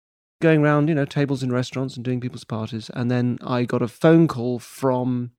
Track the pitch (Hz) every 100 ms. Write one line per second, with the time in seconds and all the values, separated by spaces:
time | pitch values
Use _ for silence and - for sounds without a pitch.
0 | _ _ _ - 165 156 147 147 147 156
1 | 139 147 139 135 131 123 127 127 131 127
2 | 123 123 123 117 - 110 110 110 110 -
3 | 120 123 123 120 - 123 120 123 120 -
4 | 165 165 165 123 123 120 - - 135 127
5 | 127 123 123